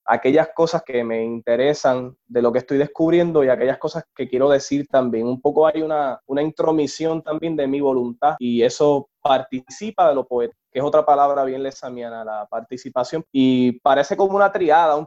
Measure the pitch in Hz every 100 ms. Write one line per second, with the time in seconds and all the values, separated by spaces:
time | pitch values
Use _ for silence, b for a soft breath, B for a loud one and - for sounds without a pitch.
0 | - 117 131 151 160 - 165 165 - 123
1 | 113 113 113 117 120 117 139 147 139 127
2 | 127 - _ 120 120 123 - 139 147 -
3 | 165 175 170 156 131 117 127 127 156 165
4 | - - 127 127 139 139 - 143 143 135
5 | 123 113 120 131 147 147 160 156 156 151
6 | 139 113 - 143 156 156 165 156 143 -
7 | 160 160 156 156 165 151 135 139 139 131
8 | 120 120 143 - 120 120 120 - 147 139
9 | - _ 147 131 - 127 - - 214 190
10 | 165 135 123 123 117 - _ 127 143 151
11 | 151 143 143 139 135 131 135 - 131 123
12 | 117 117 110 107 107 113 117 127 127 127
13 | 123 160 - 135 131 127 123 120 143 135
14 | 143 196 196 196 196 202 165 160 160 147